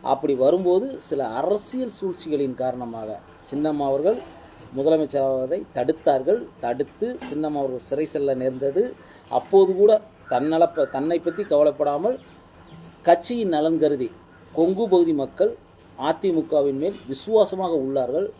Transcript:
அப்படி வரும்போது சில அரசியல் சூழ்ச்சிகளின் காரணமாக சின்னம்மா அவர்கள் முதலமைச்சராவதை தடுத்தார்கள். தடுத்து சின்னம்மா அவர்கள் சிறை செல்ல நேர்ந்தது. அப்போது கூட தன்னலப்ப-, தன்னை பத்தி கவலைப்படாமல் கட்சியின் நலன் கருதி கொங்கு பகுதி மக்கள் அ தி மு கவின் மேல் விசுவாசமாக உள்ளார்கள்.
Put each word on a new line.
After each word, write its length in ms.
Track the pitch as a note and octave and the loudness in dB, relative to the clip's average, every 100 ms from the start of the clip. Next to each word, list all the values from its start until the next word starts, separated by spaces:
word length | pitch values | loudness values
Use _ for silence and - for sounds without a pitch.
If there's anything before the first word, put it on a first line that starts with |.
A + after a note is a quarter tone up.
அப்படி 340 | B2+ C#3 D3 C3 | -2 -2 0 2
வரும்போது 640 | C3+ F3 F3+ F#3 C4+ C4 | 4 4 2 2 0 -10
சில 260 | - C#3 A#2+ | -6 -6 -4
அரசியல் 640 | A#2 D#3+ G#3 - B3+ B3 | -4 -2 -2 -4 -6 -8
சூழ்ச்சிகளின் 680 | - F#3+ F3 D#3+ D3+ C3+ A#2+ | -6 -8 -8 -6 -4 -4 -4
காரணமாக 640 | B2+ B2+ A#2+ A2+ G#2+ G#2+ - - | -6 -6 -10 -10 -10 -12 -16 -20
சின்னம்மா 420 | - C#3 D3+ D3 C#3 | -10 -4 -4 -2 -2
அவர்கள் 320 | C#3 E3+ A#3+ - - - - - C3 | 0 0 -2 -8 -20 -20 -20 -12 -2
முதலமைச்சராவதை 880 | D3 D#3+ D3 C#3+ C3+ C3 C3 E3 - | 2 2 0 -2 0 -2 -4 -6 -6
தடுத்தார்கள். 720 | - B2+ D#3 - C3+ C3 A3+ - - | -4 -2 0 0 2 2 -2 -2 -8
தடுத்து 580 | A#2+ B2+ C#3+ - A#3 B3 | -6 -4 -6 -4 -6 -6
சின்னம்மா 380 | - D3 D#3 D3 | -8 -6 -4 -4
அவர்கள் 220 | C3+ B2+ | -4 -6
சிறை 260 | - C#3 D#3 | -6 -4 -4
செல்ல 280 | D3+ C#3 | -2 -2
நேர்ந்தது. 500 | B2+ C3 B2+ C#3 D3+ B3 - - - - | 0 -2 -2 -2 0 -2 -4 -20 -20 -4
அப்போது 460 | B2 - G3 F#3 F#3 | -4 4 6 6 6
கூட 260 | G#3 G#3+ - - - | 6 6 0 -20 -4
தன்னலப்ப-, 600 | B2 D3 D#3+ E3+ D#3+ C#3 | -2 0 2 2 2 -2
தன்னை 300 | C3+ D3+ E3+ | 0 -2 -2
பத்தி 240 | E3+ E3 | -2 -6
கவலைப்படாமல் 760 | G3+ D3 D3+ C#3+ C#3+ D3 G3+ C4 - - - - - - - - | 0 4 4 2 -2 0 -2 -4 -12 -20 -20 -20 -20 -20 -20 -2
கட்சியின் 480 | - E3+ - A#3+ G3+ | 4 4 2 -2 0
நலன் 300 | D3+ D#3+ D#3+ | 2 2 2
கருதி 320 | D3+ C#3+ A#2+ - - - - | 2 2 -4 -8 -20 -20 -8
கொங்கு 340 | - E3+ F#3+ A3+ | 0 0 2 2
பகுதி 260 | F3+ E3 | 4 4
மக்கள் 380 | D3 C3+ - G#3 A#3 _ - - - | 0 -4 0 0 0 _ -20 -20 -6
அ 160 | C#3 D#3+ | -4 0
தி 160 | F#3+ | 0
மு 160 | E3 D#3 | 0 0
கவின் 300 | D3+ C#3+ C3+ | 0 0 0
மேல் 180 | E3+ G3 A#2+ | -4 -6 -12
விசுவாசமாக 680 | C3+ - A3 F#3+ F#3+ F3+ D#3+ | -10 0 2 4 0 -2 -2
உள்ளார்கள். 520 | C3 C3+ B2 D3 G3+ | 0 -2 -2 -2 -4